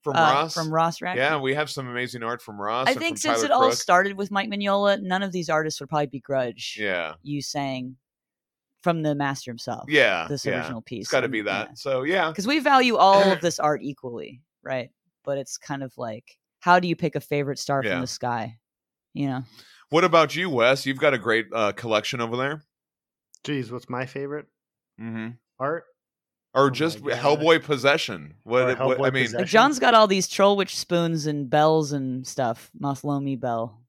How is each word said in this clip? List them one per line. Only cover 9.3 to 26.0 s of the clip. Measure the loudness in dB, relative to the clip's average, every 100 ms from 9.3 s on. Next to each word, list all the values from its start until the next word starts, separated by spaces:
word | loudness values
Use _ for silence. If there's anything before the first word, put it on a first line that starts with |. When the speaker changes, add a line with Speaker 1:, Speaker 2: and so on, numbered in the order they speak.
| -4 -10
Speaker 2:
himself, | -10 -8 -8 0
Speaker 1:
Yeah, | 4 4 2 -4
Speaker 2:
this | -6
Speaker 1:
yeah. | -4 -4
Speaker 2:
original | -4 -10
piece. | -10 -10
Speaker 1:
It's | 0
gotta | 0
Speaker 2:
And, | 0
Speaker 1:
be | -2
that. | -2 -4 -4
Speaker 2:
yeah. |
Speaker 1:
So, | -8 -4 -2
yeah. | 0 0 -2
Speaker 2:
'Cause | -2 -2
we | 0
value | 4 4 4 6
all | 8 8 6
of | 4
Speaker 1:
<clears throat> |
Speaker 2:
this | 0 0
art | 0 0
equally, | -4 -10 -10 -10 -12 -18 _ _
right? | -8 -6 -6 _ _ _
But | -6 -6
it's | -6 -12
kind | -8 -8
of | -8 -10
like, | -10 -10 _ _ _ _
how | 4 4
do | 4
you |
pick | -2 -2
a | -4
favorite | -4 -4 -2 -6
star | -2 -2
Speaker 1:
Yeah. | 0
Speaker 2:
from | -2
the | -4
sky? | -6 -4 -4 -6 -14 _ _ _ _ _
You | -6 -4
know? | -4 -10 -20 -20 -20 _
Speaker 1:
What | 4
about | 6 6 4
you, | 0 -2
Wes? | 4 4 4
You've | 0 2
got | 2
a | 2
great, | 2 0 0
uh, | -2 -2
collection | -2 0 0 0 -4
over | -4
there. | -2 -4 -6 _ _ _ _ _ _ _ _
Speaker 3:
Jeez, | -6 -6 -6
what's | -12 -8
my | -8
favorite | -6 -8 -10 -10 -14 _ _ _ _ -16
Speaker 1:
Mm-hmm. | -12 -10 -10 -14 _ _
Speaker 3:
art? | -6 -6 _ _